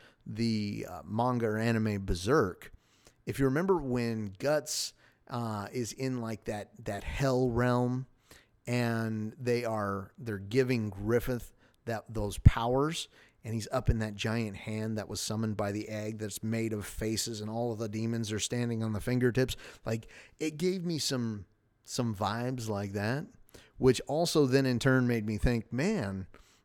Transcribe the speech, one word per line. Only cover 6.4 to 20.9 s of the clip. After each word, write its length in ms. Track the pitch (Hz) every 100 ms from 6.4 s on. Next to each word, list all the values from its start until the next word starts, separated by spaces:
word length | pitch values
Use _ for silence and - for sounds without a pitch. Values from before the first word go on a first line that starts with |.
that, 260 | - 104 98 -
that 180 | 110 101
hell 480 | - - 139 127 127
realm, 560 | 117 123 123 123 127 135 _ - - _ _ -
and 640 | 123 120 113 113 110 107 -
they 240 | 123 120
are, 480 | 117 110 101 98 98 -
they're 200 | 117 101
giving 500 | 98 123 127 123 107
Griffith 640 | 98 104 117 131 123 - - _ _ -
that, 180 | 110 -
those 300 | 110 101 -
powers, 680 | - - 117 131 151 165 - - - _
and 120 | 110
he's 120 | 113 -
up 180 | 131 -
in 80 | 113
that 160 | 110
giant 420 | 101 113 117 110 95
hand 400 | - 110 113 107
that 120 | 98
was 120 | 101
summoned 360 | - 107 110 104
by 160 | 101
the 160 | 104 107
egg 300 | 107 110 110
that's 240 | 107 -
made 280 | 110 113 113
of 140 | 107 98
faces, 540 | - 110 110 - 107
and 100 | 107
all 220 | 117 120
of 80 | 107
the 80 | 113
demons 420 | 107 113 117 107
are 80 | 107
standing 460 | - 123 120 113
on 80 | 113
the 80 | 107
fingertips. 560 | 120 123 123 120 127 - - -
Like, 220 | - 113 - - - -
it 200 | 156 151
gave 260 | 180 185
me 140 | 175